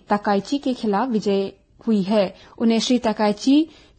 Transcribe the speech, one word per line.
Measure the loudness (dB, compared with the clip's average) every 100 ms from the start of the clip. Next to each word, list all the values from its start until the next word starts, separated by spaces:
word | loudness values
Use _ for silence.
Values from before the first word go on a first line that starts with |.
| _
ताकाइची | -2 0 -2 -2 -4
के | -4
खिलाफ | -4 -2 -2 -2
विजय | -2 0 -2 -4 -10 _ _ -2
हुई | 0
है। | 2 0 0 -6 -20 -2
उन्हें | 0 0
श्री | 0 0
ताकाइची | 0 0 -2 0 2 2 2 -8 _